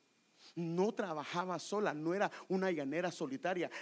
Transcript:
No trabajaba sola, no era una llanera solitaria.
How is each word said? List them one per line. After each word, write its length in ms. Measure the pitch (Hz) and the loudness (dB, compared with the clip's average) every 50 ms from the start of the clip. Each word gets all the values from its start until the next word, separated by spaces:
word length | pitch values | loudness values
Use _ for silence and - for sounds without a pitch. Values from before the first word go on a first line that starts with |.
| _ _ _ _ _ _ _ - - - - | _ _ _ _ _ _ _ -20 -20 -10 -6
No 380 | 170 175 165 170 180 196 220 240 | -4 -2 0 2 2 2 2 2
trabajaba 640 | - 220 180 156 151 135 - - - 185 185 175 | 0 -2 -2 -4 -4 -4 -2 -2 -2 0 0 -2
sola, 360 | 156 - - 202 208 208 156 147 | -4 -2 -2 0 2 2 2 0
no 200 | 151 156 165 180 | 0 0 2 2
era 160 | 202 202 165 - - - - | 4 2 2 0 -4 -2 0
una 220 | 185 190 190 190 | 2 2 2 2
llanera 420 | 175 151 139 135 147 170 180 175 - | 2 2 0 0 0 0 0 0 -2
solitaria. 580 | - 165 131 135 131 - 175 190 180 156 - - - | -2 -2 -2 -2 -2 -2 0 0 0 -2 -2 -4 -6